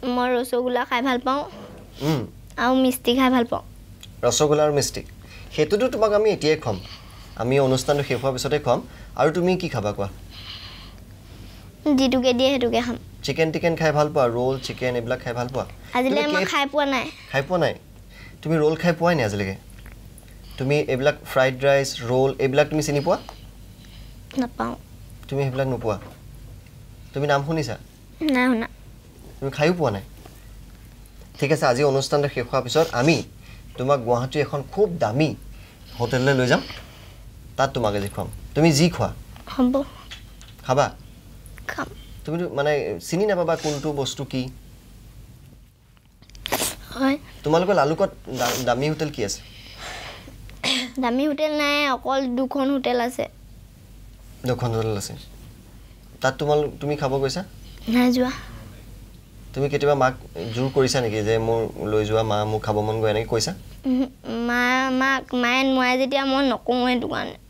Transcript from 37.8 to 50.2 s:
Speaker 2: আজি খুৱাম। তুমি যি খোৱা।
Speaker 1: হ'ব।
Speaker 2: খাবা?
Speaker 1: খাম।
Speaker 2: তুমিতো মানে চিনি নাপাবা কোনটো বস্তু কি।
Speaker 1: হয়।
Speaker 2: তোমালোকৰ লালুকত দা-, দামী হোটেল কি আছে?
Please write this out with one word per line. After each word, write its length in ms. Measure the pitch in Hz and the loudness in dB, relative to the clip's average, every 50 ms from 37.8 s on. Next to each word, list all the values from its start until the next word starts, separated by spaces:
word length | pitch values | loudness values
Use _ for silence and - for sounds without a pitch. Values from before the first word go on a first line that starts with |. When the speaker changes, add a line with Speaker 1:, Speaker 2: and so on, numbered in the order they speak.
| 117 107 101 | 0 0 0
Speaker 2:
আজি 120 | 101 98 | 0 -4
খুৱাম। 200 | 98 - - 92 - - - - - - | -4 -6 -6 -8 -8 -10 -12 -14 -6 0
তুমি 140 | 147 156 170 | 4 4 4
যি 180 | 151 135 165 175 | 6 6 4 2
খোৱা। 200 | - - 113 92 - - - - - - - - - | 2 0 -2 -2 -2 -8 -14 -18 -18 -18 -16 -12 0
Speaker 1:
হ'ব। 200 | - 254 247 262 269 277 - - - - - - - - - - - - - - - - | 2 2 2 2 0 -2 -2 -10 -18 -18 -18 -18 -18 -18 -20 -20 -20 -20 -20 -20 -16 -2
Speaker 2:
খাবা? 200 | - 127 139 135 101 - - - - - - - - - - - - - - - | 0 2 2 2 2 0 -10 -20 -20 -20 -20 -20 -20 -20 -20 -20 -18 -18 -14 -10
Speaker 1:
খাম। 200 | - - - 277 - - - - - - - - | -10 -8 -8 -8 -10 -10 -16 -18 -18 -18 -12 -8
Speaker 2:
তুমিতো 200 | - 151 170 180 170 101 | -6 -4 -4 -4 -4 -2
মানে 460 | 135 143 151 151 143 104 82 101 85 | 0 2 2 2 2 0 -2 -4 -6
চিনি 260 | - - 165 170 208 | -6 -4 0 0 2
নাপাবা 300 | 214 202 175 175 160 165 | 2 2 2 2 0 0
কোনটো 340 | - - 151 147 139 131 156 147 | 0 0 -2 -2 -2 -2 -2 -2
বস্তু 300 | 139 135 131 - - 139 | -2 -2 -2 -4 -6 -8
কি। 180 | - - 131 127 131 131 - - - - - - - - - - - - - - - - - - - - - - - _ _ _ _ - - _ _ _ _ - - - - - - - - - - - - - - - | -4 -4 -4 -4 -4 -10 -14 -20 -20 -20 -20 -20 -20 -20 -20 -20 -20 -20 -20 -20 -20 -20 -20 -20 -20 -20 -20 -20 -20 _ _ _ _ -20 -20 _ _ _ _ -20 -20 -20 -14 -6 -4 -4 -2 -2 -4 -6 -10 -14 -12 -4
Speaker 1:
হয়। 240 | 233 269 269 277 294 - - - - - | 0 2 2 2 0 -4 -14 -20 -6 0
Speaker 2:
তোমালোকৰ 300 | 147 156 165 180 185 202 | 2 4 4 4 4 4
লালুকত 380 | 170 139 147 165 160 196 190 - - - - 131 123 | 4 4 4 4 2 0 -2 -2 -10 -14 -10 -4 -2
দা-, 240 | 123 120 123 127 127 | 0 0 0 0 0
দামী 260 | 120 120 120 139 151 | 0 0 2 2 -2
হোটেল 200 | 156 147 127 123 | 0 -2 -2 -4
কি 120 | - - 110 | -2 -4 -4
আছে? 300 | 98 - - - - - - - - - - - - - - - - - - | -4 -4 -8 -12 -18 -20 -20 -18 -18 -16 -14 -12 -12 -12 -12 -14 -14 -16 -16